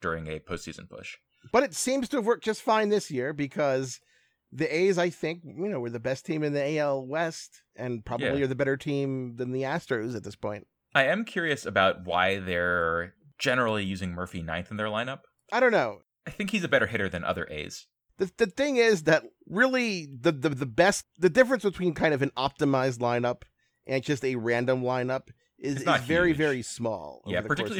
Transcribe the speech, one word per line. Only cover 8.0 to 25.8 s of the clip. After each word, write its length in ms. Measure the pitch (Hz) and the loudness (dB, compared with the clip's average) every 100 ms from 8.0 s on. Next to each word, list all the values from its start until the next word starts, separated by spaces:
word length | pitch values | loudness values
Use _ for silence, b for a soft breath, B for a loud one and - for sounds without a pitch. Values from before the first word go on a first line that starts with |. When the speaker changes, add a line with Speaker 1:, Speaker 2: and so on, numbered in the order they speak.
Speaker 2:
probably 360 | 107 120 139 143 | -4 -2 0 0
Speaker 1:
Yeah. 40 | 135 | 0
Speaker 2:
are 20 | |
the 80 | 131 | 0
better 200 | 139 135 | 0 0
team 600 | 151 143 139 131 127 117 | -2 -2 -2 -4 -6 -6
than 140 | 123 | -4
the 100 | 127 | -4
Astros 540 | 131 165 - 120 117 117 | -2 -4 -2 -2 -2 -6
at 80 | |
this 120 | 101 101 | -8 -8
point. 300 | 104 104 - _ _ 147 | -8 -8 -12 _ _ 2
Speaker 1:
I 80 | 135 | 4
am 200 | 190 226 | 2 -2
curious 380 | 190 165 139 - | -4 -2 -2 -2
about 400 | 101 95 - 92 | 4 4 2 0
why 340 | 87 92 98 | 2 2 2
they're 720 | 92 87 87 87 82 85 90 - _ - | -2 0 2 2 0 0 -4 -10 _ -6
generally 460 | 135 127 120 107 98 | 0 2 2 0 -2
using 260 | 95 92 | -4 -6
Murphy 280 | 87 90 92 | -6 -8 -8
ninth 300 | 82 82 90 | -6 -6 -6
in 60 | 104 | -6
their 100 | 107 | -4
lineup. 320 | 107 123 135 _ _ - | -4 -4 -8 _ _ -6
Speaker 2:
I 60 | 226 | 2
don't 120 | 254 | 4
know. 280 | 202 120 101 _ _ - | 4 2 -2 _ _ -14
Speaker 1:
I 60 | |
think 180 | - 202 | -8 -4
he's 140 | 214 | -2
a 40 | 170 | 2
better 180 | 139 107 | 2 2
hitter 200 | 110 98 | 0 -2
than 160 | 87 | -2
other 240 | 82 90 - | -4 -4 -4
A's. 360 | 76 - - - _ _ - | -8 -10 -12 -18 _ _ -6
Speaker 2:
The, 120 | 185 - | -4 0
the 100 | 226 | -2
thing 300 | - 285 254 | 0 0 4
is 260 | 233 196 | 4 4
that 200 | 151 160 117 _ - | 4 2 2 _ -4
really 600 | 185 262 254 233 185 147 | 2 4 4 0 -2 -8
the, 240 | 135 147 | -2 0
the, 180 | 143 156 | 2 0
the 160 | 131 135 | 0 -2
best, 400 | 110 180 196 - - | 4 4 4 -4 2
the 120 | 180 | 4
difference 340 | 190 254 254 | 6 6 4
between 300 | 202 180 180 | 0 0 -2
kind 200 | 147 160 | 2 2
of 80 | 139 | 2
an 100 | 139 - | 0 0
optimized 640 | 135 - 147 135 131 120 | -2 0 2 2 2 0
lineup 460 | 120 120 120 123 - _ _ _ - | 0 0 0 -4 -10 _ _ _ -4
and 180 | 135 | -4
just 220 | 127 143 135 | 0 -2 0
a 100 | 123 | -2
random 460 | 113 120 123 131 | 0 2 2 0
lineup 480 | 123 127 127 131 - - _ _ | 0 -2 -2 -4 -8 -20 _ _
is, 180 | 143 | -6
Speaker 1:
It's 80 | 143 | -2